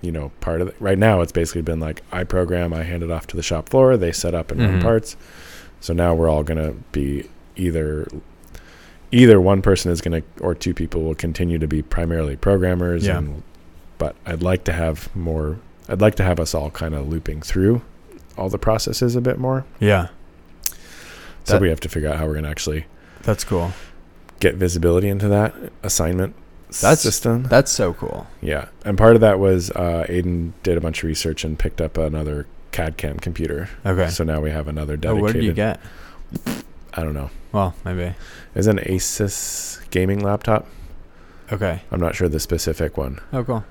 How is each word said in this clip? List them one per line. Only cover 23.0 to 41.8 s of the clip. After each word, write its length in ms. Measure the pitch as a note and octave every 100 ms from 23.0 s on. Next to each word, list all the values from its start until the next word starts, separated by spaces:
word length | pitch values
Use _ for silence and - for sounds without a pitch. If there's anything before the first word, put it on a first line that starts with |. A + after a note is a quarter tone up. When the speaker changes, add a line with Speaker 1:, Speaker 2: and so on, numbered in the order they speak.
| - -
Speaker 2:
That's 220 | - G#2
cool. 280 | - F#2 E2+ F#2 - - - - - -
Speaker 1:
get 140 | F2+
visibility 540 | F2+ F2+ F2 E2+ F2 G2+
into 200 | G2 G#2
that 260 | G2+ G#2+ - - -
assignment 520 | G2+ - E2 F#2 F#2+ - - - - -
Speaker 2:
That's 220 | - D#3
Speaker 1:
system. 400 | - - B2 A#2
Speaker 2:
that's 260 | B2+ C3+ -
so 220 | - G2
cool. 360 | G#2 - G1+ - -
Speaker 1:
Yeah. 260 | - D2 - -
And 120 | G#2+ F#2+
part 180 | A2+ A#2
of 40 |
that 180 | G#2+ F#2+
was, 320 | G2 F#2 E2+
uh, 340 | - F2 E2+ E2
Aiden 440 | F2 F2+ F2 E2 -
did 160 | - E2+
a 20 |
bunch 220 | D#2+ D#2
of 60 | D#2+
research 360 | D#2 E2 D2+
and 140 | D#2 D#2
picked 220 | D#2+ -
up 180 | D#2 -
another 480 | D#2 D#2 D2+ D2 C#2+ - -
cad 260 | - D#2+ D2+
cam 220 | D2+ D2
computer. 500 | - E2 D#2+ D2 F2+ -
Speaker 2:
Okay. 240 | G2 F#2 E2+
Speaker 1:
So 160 | E2+
now 160 | D#2+ D2+
we 100 | D#2
have 180 | D#2 D2
another 300 | D2+ D2 D2+
Speaker 2:
Oh, 120 | D#2+ A2
what 180 | G#2
did 80 | A2+
you 80 | A2+
Speaker 1:
dedicated 280 | D#2+ G#2+ - - - - - - - -
Speaker 2:
get? 180 | D#2+ - - -
Speaker 1:
I 80 | -
don't 100 | D#2+
know. 160 | D2 C#2 - -
Speaker 2:
Well, 220 | G#2+ F#2+ -
maybe. 300 | F2+ F2+ F2 - - - -
Speaker 1:
It's 120 | - G2+
an 120 | G#2
Asus 1040 | - F#2 - - G2+ - - - - - -
gaming 300 | F#2 F#2 G2+
laptop. 460 | G2+ G#2 - G#2+ - - - - - - - - -
Speaker 2:
Okay. 300 | G2+ G2 D#2+